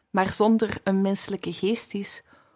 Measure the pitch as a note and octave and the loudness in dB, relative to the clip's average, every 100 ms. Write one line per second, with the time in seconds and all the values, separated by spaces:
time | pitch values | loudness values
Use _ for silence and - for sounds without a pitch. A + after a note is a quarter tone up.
0 | _ F#3+ F#3+ - G#3+ A3+ G#3 - G3 F#3+ | _ -2 0 2 4 4 2 -2 0 2
1 | G3 G3+ - F#3+ E3+ E3+ F#3+ A3+ - G3+ | 2 0 -4 -6 -6 -2 0 0 -4 -8
2 | G3 - _ - _ | -8 -12 _ -20 _